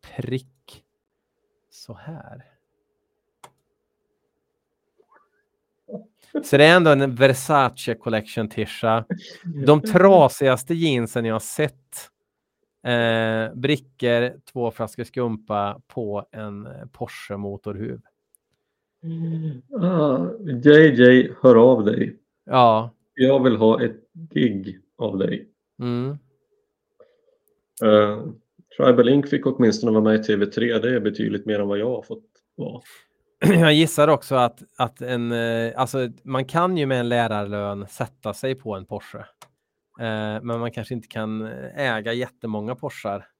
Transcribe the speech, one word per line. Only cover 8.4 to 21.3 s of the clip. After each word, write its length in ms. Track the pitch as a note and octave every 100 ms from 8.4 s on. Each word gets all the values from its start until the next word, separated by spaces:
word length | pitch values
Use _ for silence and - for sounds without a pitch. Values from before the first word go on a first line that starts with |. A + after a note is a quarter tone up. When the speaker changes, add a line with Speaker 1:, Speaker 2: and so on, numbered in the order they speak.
| A2 - G#2+ - A#2 A2+ A2+ F3+ - - F3 D3 C#3
Speaker 1:
De 160 | D3+
trasigaste 920 | G#3+ F3+ F#3+ F#3+ C#3 - C#3 B2+ -
jeansen 520 | E3+ E3 C3 A2+ B2 A#2
jag 100 | A2
har 40 |
sett. 680 | - - D3+ - _ - - _ _ _ _ _ _ _
Eh, 720 | B2+ A#2+ A#2 A2+ A2+ A2 A2 -
brickor, 840 | C3+ D3 _ _ B2 A#2+ B2 C3+ _
två 200 | C3 A#2+
flaskor 320 | - A2+ -
skumpa 760 | A#2 - A#2+ G#2+ - G#2+ G2+ G#2 _
på 380 | - A2 G#2 G2+
en, 340 | G#2+ G#2+ G2+ A2
eh, 200 | C3 B2+
Porsche 460 | _ A#2+ - - G2+
motorhuv. 640 | G2+ G2+ - G2+ A2 A#2+ _ _ _ _ _ _ _ _ _ _
Speaker 2:
Mm. 580 | E3 E3 E3 D#3+ D#3 C3 _ C4+
Ah, 420 | F3+ F3+ D3+ C3 F3 - F#3 B2
J 80 | C3+ D3 D#3+
J, 440 | B2 B2 B2+ -